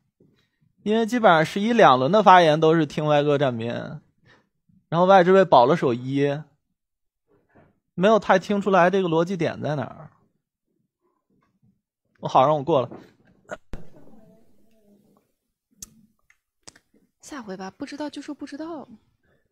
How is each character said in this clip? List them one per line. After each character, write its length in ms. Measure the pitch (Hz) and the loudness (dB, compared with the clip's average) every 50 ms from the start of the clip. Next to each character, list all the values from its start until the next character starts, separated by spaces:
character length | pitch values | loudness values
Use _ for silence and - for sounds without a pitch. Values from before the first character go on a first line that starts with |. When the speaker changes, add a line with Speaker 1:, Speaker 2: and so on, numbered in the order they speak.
| _ _ _ _ _ _ _ _ _ _ _ _ _ _ _ _ | _ _ _ _ _ _ _ _ _ _ _ _ _ _ _ _
Speaker 1:
因 140 | - 202 214 | -6 -4 -4
为 100 | 226 233 | -4 -2
基 120 | 208 247 247 | -4 -2 2
本 140 | 226 196 | 4 4
上 120 | 170 156 160 | 4 4 2
十 160 | - - 202 | -2 -4 -4
一 120 | 202 226 | -4 0
两 260 | 240 226 185 147 131 127 | 4 4 6 6 6 4
轮 140 | 131 143 | 2 0
的 100 | 190 220 | 0 4
发 200 | 185 202 185 180 | 6 6 6 6
言 180 | 170 156 147 160 | 6 4 2 2
都 140 | 160 160 160 | 2 2 2
是 120 | 165 156 | 0 -2
听 200 | 147 - 165 151 | -4 -6 -6 -2
歪 160 | 151 147 147 | 0 0 0
哥 140 | 147 147 143 | 0 0 -2
站 200 | 139 147 131 120 | -2 -2 -4 -4
边， 440 | 113 113 117 117 117 113 - - 151 - _ _ _ _ _ _ _ _ _ _ _ _ _ _ _ _ - | -6 -8 -10 -10 -10 -12 -14 -16 -18 -20 _ _ _ _ _ _ _ _ _ _ _ _ _ _ _ _ -6
然 120 | 156 165 | -2 0
后 60 | 180 | 2
外 180 | 185 196 190 175 | 4 4 4 6
置 80 | 180 | 4
位 120 | 190 190 185 | 4 4 4
保 220 | - 156 131 120 | 4 4 4 4
了 100 | 131 170 | 4 2
手 160 | 165 170 135 | 0 -2 -2
一， 480 | 117 123 127 131 139 139 143 143 139 151 151 _ _ _ _ _ _ _ _ _ _ _ _ _ _ _ _ _ _ _ _ _ _ _ _ _ _ _ _ _ _ | -4 -4 -6 -6 -4 -2 -2 -2 -4 -6 -12 _ _ _ _ _ _ _ _ _ _ _ _ _ _ _ _ _ _ _ _ _ _ _ _ _ _ _ _ _ _
没 120 | 175 180 | -2 0
有 120 | 214 226 202 | 2 2 2
太 180 | - - 202 190 | 2 0 0 0
听 220 | - - 208 202 | 0 -4 -6 -6
出 100 | 190 208 | -2 0
来 200 | 190 180 170 180 | 2 2 2 2
这 120 | 196 196 | 0 -2
个 60 | 190 175 | -2 -2
逻 160 | 160 160 170 | -2 -2 -4
辑 120 | 175 202 | -4 -6
点 240 | 170 160 120 - - | -6 -6 -6 -8 -8
在 140 | 120 135 156 | -8 -8 -8
哪 80 | 143 | -8
儿。 280 | 110 - - - 151 - _ _ _ _ _ _ _ _ _ _ _ _ _ _ _ _ _ _ _ _ _ _ _ _ _ _ _ _ _ _ _ _ _ _ _ _ _ _ _ _ _ _ | -10 -12 -14 -20 -20 -20 _ _ _ _ _ _ _ _ _ _ _ _ _ _ _ _ _ _ _ _ _ _ _ _ _ _ _ _ _ _ _ _ _ _ _ _ _ _ _ _ _ _
我 80 | - 151 | -8 -2
好， 180 | - 143 127 | 0 2 2
让 100 | 147 156 | 2 0
我 60 | 147 | -2
过 180 | 135 165 160 135 | -2 -2 -2 -2
了。 80 | 123 - - - - _ _ _ _ _ _ _ _ - - - _ _ - - - - - - - - - - - _ _ _ _ _ _ _ _ _ _ 220 208 202 202 _ _ _ _ _ _ _ _ _ _ _ _ _ _ _ _ 202 - - _ _ _ _ _ _ _ _ _ _ _ _ _ _ _ - - _ _ _ _ _ _ _ _ _ | -2 -6 -10 -20 -20 _ _ _ _ _ _ _ _ -20 -20 -20 _ _ -16 -14 -14 -16 -20 -20 -20 -20 -20 -20 -20 _ _ _ _ _ _ _ _ _ _ _ _ _ _ _ _ _ _ _ _ _ _ _ _ _ _ _ _ _ _ _ -20 -20 _ _ _ _ _ _ _ _ _ _ _ _ _ _ _ -20 -20 _ _ _ _ _ _ _ _ _
Speaker 2:
下 220 | - - 311 269 | -20 -20 -20 -18
回 140 | 226 202 185 | -16 -16 -14
吧， 160 | 196 190 190 - | -14 -14 -16 -16
不 80 | - 285 | -16 -16
知 120 | - 285 | -14 -12
道 120 | 277 302 285 | -12 -12 -12
就 140 | - 294 | -14 -14
说 100 | 277 - | -16 -16
不 140 | 285 - 294 | -16 -16 -16
知 100 | - 285 | -16 -16
道。 300 | 277 311 330 339 285 - - 226 - _ _ _ _ _ _ _ _ _ _ | -14 -14 -14 -14 -16 -18 -20 -20 -20 _ _ _ _ _ _ _ _ _ _